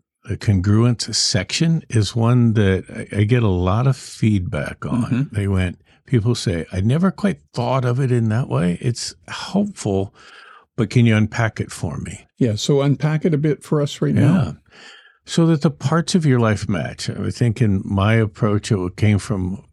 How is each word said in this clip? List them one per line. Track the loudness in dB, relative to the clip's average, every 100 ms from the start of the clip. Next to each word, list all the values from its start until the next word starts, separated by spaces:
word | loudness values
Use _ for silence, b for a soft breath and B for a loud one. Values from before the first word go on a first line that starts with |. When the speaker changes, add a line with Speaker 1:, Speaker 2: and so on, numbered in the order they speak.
| -20 _
Speaker 1:
the | -10 -4
congruence | 0 2 4 4 4 0 -4
section | -4 -2 -2 -2 -2 0 0 0
is | -2 0 0
one | 2 4 4
that | 4 2 2 -2 -14 -6
I, | -2
I | 2
get | 2
a | 2
lot | 2 2 2 2
of | 0
feedback | -4 -2 0 2 0 -4 -6 -8 -6
on. | -4
Speaker 2:
Mm-hmm. | -2 -2 -2 -4
Speaker 1:
They | -2
went, | 0 -2 -4 _ b b
people | 0 2
say, | -2 -2 -4 -4
"I | -2
never | 0 2 0
quite | 0 -2 -4 _
thought | -6 -2 0 0
of | 0
it | 0
in | 0 0
that | 0 -2
way." | 0 0 -2
It's | -4 -4 -8 -12 -14
helpful, | -14 -4 -2 -2 -4 -2 -2 -4 -8 B B B B B -4
but | 0
can | 4 4
you | 4
unpack | 2 0 -2 -2
it | -8
for | -8 -8 -8
me? | -10 -12 _ -2
Speaker 2:
Yeah, | -2 0
so | 0 2
unpack | 2 0 0 0 0
it | 0
a |
bit | 0 -4
for | -2 -2
us | -2 -4
right | -2 2
Speaker 1:
Yeah. |
Speaker 2:
now. | 4 4 0 -6 _ B B B B B B
Speaker 1:
So | 2 2
that | 4
the | 0
parts | -2 -2 -2 0 0
of | 4
your | 4
life | 4 2 -2
match. | -4 -4 -8 -8
I | -6 -6
think | 0 0 2
in | 0 0
my | -2 0 2
approach, | 4 2 0 0 0 0
it | -2 -2 0
came | 2 2
from | 0 -4 -4 -6 -12